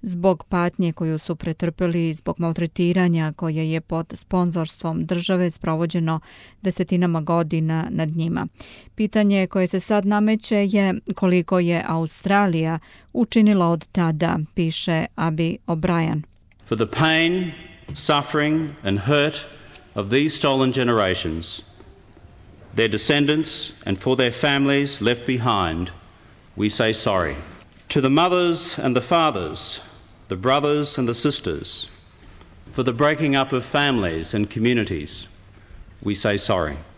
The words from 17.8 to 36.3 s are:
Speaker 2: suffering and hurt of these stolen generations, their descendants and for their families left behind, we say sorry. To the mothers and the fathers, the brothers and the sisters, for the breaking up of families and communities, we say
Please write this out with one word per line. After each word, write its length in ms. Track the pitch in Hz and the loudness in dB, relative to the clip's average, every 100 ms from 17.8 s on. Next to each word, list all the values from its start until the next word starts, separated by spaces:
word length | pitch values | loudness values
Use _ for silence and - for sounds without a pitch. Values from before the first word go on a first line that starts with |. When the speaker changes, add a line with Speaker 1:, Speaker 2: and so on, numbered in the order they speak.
| - | -14
Speaker 2:
suffering 760 | 143 - 147 143 156 147 156 156 143 | -4 2 2 2 0 2 0 -2 -6
and 140 | 98 101 | -2 -2
hurt 480 | 98 147 147 156 - - - - - | 2 2 2 -2 -12 -20 -20 -20 -12
of 160 | 104 98 | -8 0
these 260 | 127 151 147 | 0 0 0
stolen 360 | 147 135 131 | 0 2 2
generations, 920 | 131 123 117 95 90 85 80 82 - - - - - - - - - - - - | 2 2 2 2 0 -4 -6 -8 -14 -16 -20 -20 -20 -20 -20 -20 -20 -20 -20 -10
their 140 | - 113 | 0 0
descendants 840 | 104 - 147 143 151 156 - - - - | 2 2 2 4 2 0 -4 -8 -8 -6
and 120 | 98 | -2
for 180 | - 127 | 0 2
their 140 | 123 | 2
families 680 | 113 151 139 139 139 143 - | 2 0 2 2 2 0 0
left 260 | 104 120 - | 0 0 -2
behind, 640 | 127 117 104 87 80 87 - - - - - - - | 0 2 2 0 -2 -6 -10 -20 -20 -20 -20 -20 -2
we 120 | 104 | -2
say 220 | - 113 | 2 0
sorry. 420 | 110 - 98 82 69 - - - - - | 2 0 0 0 -4 -12 -20 -20 -20 -4
To 120 | 147 | 0
the 80 | 131 | 4
mothers 720 | 143 180 180 175 165 - - | 4 4 2 2 0 -2 -2
and 180 | 127 123 | 0 0
the 60 | |
fathers, 800 | 117 170 160 107 82 80 - - - - - - - | 2 2 2 0 -6 -8 -8 -10 -14 -20 -20 -20 -10
the 80 | 92 | -4
brothers 640 | 113 139 147 147 147 - | 0 2 2 0 0 -2
and 100 | 123 | -2
the 60 | |
sisters, 720 | 117 147 139 - 73 - - - - - - - - - - - | 0 0 0 -4 -6 -8 -10 -10 -14 -20 -20 -20 -20 -20 -20 -12
for 120 | - | -4
the 80 | 127 | -2
breaking 420 | 120 147 151 156 139 | 2 2 2 0 0
up 100 | 131 | 0
of 120 | 131 | -2
families 680 | 117 147 143 123 92 80 80 | -2 0 2 2 0 -4 -4
and 120 | 107 104 | -2 -2
communities, 720 | - 117 120 104 85 73 - - - - - - - - - | 0 0 2 0 -4 -8 -12 -14 -20 -20 -20 -20 -20 -20 -10
we 100 | 101 | -6
say 240 | 101 110 | -2 0